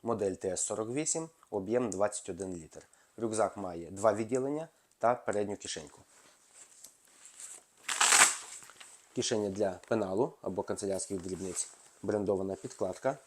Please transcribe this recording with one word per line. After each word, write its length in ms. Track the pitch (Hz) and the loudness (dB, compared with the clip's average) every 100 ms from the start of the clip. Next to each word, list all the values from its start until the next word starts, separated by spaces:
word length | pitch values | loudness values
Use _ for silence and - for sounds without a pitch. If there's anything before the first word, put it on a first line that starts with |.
Модель 300 | 113 113 101 | 0 0 0
Т 160 | 90 98 | 0 -2
С 100 | 87 | -2
сорок 280 | - 104 110 | -2 -2 -2
вісім, 380 | 127 160 160 160 _ - | -2 -2 -2 -4 _ -6
об'єм 400 | 104 95 120 123 | -6 2 2 2
двадцять 380 | 92 104 - - | 2 0 0 -8
один 260 | 87 95 | -6 -6
літр. 280 | 87 78 - - _ _ - | -6 -10 -18 -20 _ _ -4
Рюкзак 400 | 113 107 101 - | -2 2 0 0
має 340 | 95 85 82 | -6 -6 -8
два 240 | 95 110 | 2 4
відділення 540 | 104 110 127 131 147 160 _ _ _ | 4 0 0 0 -4 -6 _ _ _
та 160 | 113 | 2
передню 420 | 123 - 104 101 101 | 2 0 0 0 -4
кишеньку. 440 | - - 78 - - - - - - - - - - _ _ - - - - - _ _ - - - - - - - - - - - - - | -6 -8 -10 -18 -20 -20 -20 -20 -20 -20 -20 -20 -20 _ _ -20 -20 -16 -16 -16 _ _ -6 4 8 8 8 4 -10 -16 -18 -20 -20 -20 -8
Кишеня 360 | - 117 113 104 | -2 0 2 0
для 200 | 95 101 | 2 0
пеналу 600 | 90 - 113 98 98 143 - | 0 -2 0 0 0 0 -2
або 200 | - 95 | -6 -4
канцелярських 580 | 95 95 98 95 - 98 | -4 -2 -2 -2 -2 -4
дрібниць, 480 | 87 90 95 87 - - - - | -4 -6 -4 -6 -8 -10 -20 -8
брендована 520 | 98 104 101 98 95 | 0 0 2 2 0
підкладка 640 | 95 95 - 95 90 135 143 | -4 -8 -4 -4 0 -2 -2